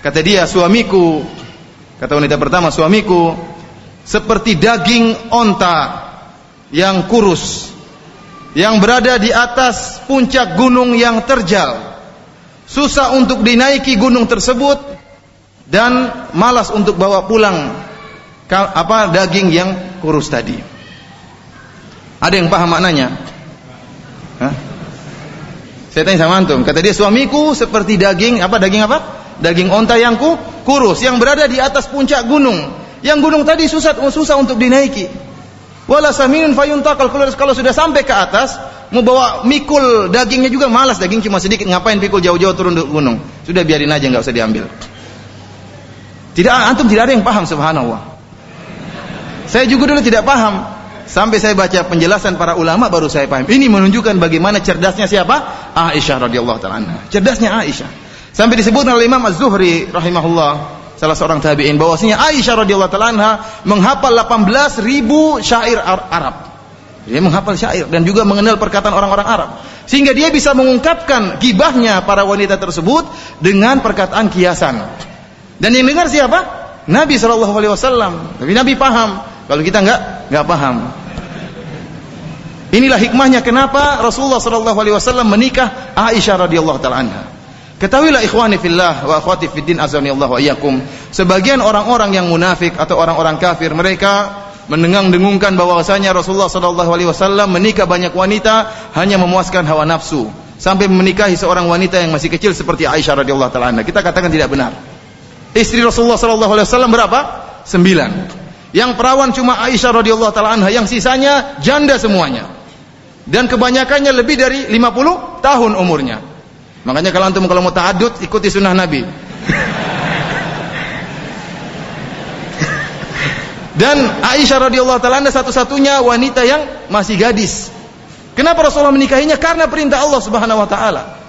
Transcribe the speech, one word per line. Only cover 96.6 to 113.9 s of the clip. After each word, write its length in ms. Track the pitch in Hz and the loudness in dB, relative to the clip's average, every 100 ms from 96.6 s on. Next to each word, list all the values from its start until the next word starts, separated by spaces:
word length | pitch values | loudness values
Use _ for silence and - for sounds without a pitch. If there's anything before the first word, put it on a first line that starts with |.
| 175 170 170 | -2 0 0
alaihi 240 | 170 175 | 0 0
wasallam 400 | 147 190 196 202 | 0 0 2 2
menikah 320 | 175 202 208 | 2 0 0
banyak 320 | 185 175 180 175 | 0 0 -2 -2
wanita 560 | 190 208 214 220 220 - - 156 | 0 0 2 0 0 -10 -8 -2
hanya 240 | 190 196 | 0 2
memuaskan 480 | 175 185 175 185 156 | 2 2 0 -2 0
hawa 160 | 156 | 0
nafsu, 480 | 156 160 - 151 107 - - - | 0 -2 -2 -4 -4 -8 -20 -6
sampai 320 | 185 190 196 | -2 0 2
menikahi 480 | 185 190 185 208 175 | 4 2 2 0 0
seorang 320 | 180 180 170 | 0 0 0
wanita 320 | 170 190 185 | 0 0 0
yang 160 | 170 156 | 0 -2
masih 160 | 160 | -2
kecil 240 | 165 208 175 | -2 -2 -2
seperti 320 | 131 151 151 | -4 -2 0
Aisyah 400 | 151 151 139 131 | 0 0 0 0
radhiyallahu 240 | 135 127 | 0 0
ta'ala 240 | 127 123 113 | 0 0 0
anha. 80 | |
Kita 160 | 110 202 | 0 0
katakan 320 | 180 180 175 | 0 0 0
tidak 160 | 156 135 | 0 0
benar. 240 | 139 123 - - - - - - - - | -2 -4 -8 -20 -20 -20 -20 -20 -20 -4
Istri 320 | 220 226 233 | 0 0 2
Rasulullah 320 | 233 226 233 226 | 2 2 2 2
sallallahu 400 | 233 220 220 214 | 0 2 2 2
alaihi 120 | 202 | 2
wasallam 200 | 247 247 233 | 2 4 2
berapa? 240 | 208 254 - - - - - | 2 0 -2 -10 -16 -20 -4
Sembilan. 440 | 185 185 175 117 - - - - - - | 2 4 4 0 -4 -10 -14 -18 -20 -4
Yang 240 | 175 247 240 | -2 0 0
perawan 400 | 254 269 269 262 | 2 2 2 0
cuma 240 | 247 226 233 | 0 0 0
Aisyah 240 | 240 247 233 | 0 2 2
radhiyallahu 320 | 220 220 220 | 2 2 0
ta'ala 240 | 214 214 226 | 0 0 2
anha, 160 | 196 | 2
yang 160 | 233 214 | 0 0
sisanya 720 | 233 240 262 277 285 - - | -2 0 2 2 2 -2 -4
janda 400 | 147 294 294 254 | 0 2 2 2
semuanya. 480 | 220 190 151 123 101 - - - - - - - - | 2 0 0 -4 -10 -18 -20 -20 -20 -20 -20 -20 -4
Dan 240 | 208 247 | -2 0
kebanyakannya 640 | 247 247 254 262 | 2 2 2 2